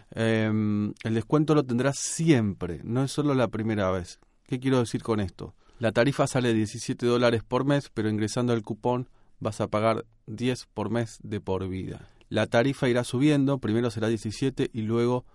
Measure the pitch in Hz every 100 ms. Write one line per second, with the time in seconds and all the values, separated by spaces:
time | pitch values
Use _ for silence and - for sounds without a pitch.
0 | - - 113 110 107 107 107 104 104 -
1 | 113 113 - 151 156 156 131 120 139 -
2 | - - 160 127 104 85 87 80 104 123
3 | 135 - 147 131 110 110 110 104 92 92
4 | 85 - _ _ - 127 135 131 117 123
5 | - 110 92 - 85 - _ - 113 117
6 | 139 135 139 131 123 110 107 117 - 127
7 | 120 120 120 113 - 123 135 143 - -
8 | 107 107 107 127 123 117 - 110 123 123
9 | 127 _ - - 113 - 101 107 113 110
10 | - _ - 107 123 127 - - 101 117
11 | 110 - 107 104 - 92 95 92 95 -
12 | - _ _ 107 107 120 135 135 131 120
13 | 123 123 151 143 139 135 110 113 120 107
14 | 110 113 110 - 135 135 127 113 107 117
15 | 120 123 -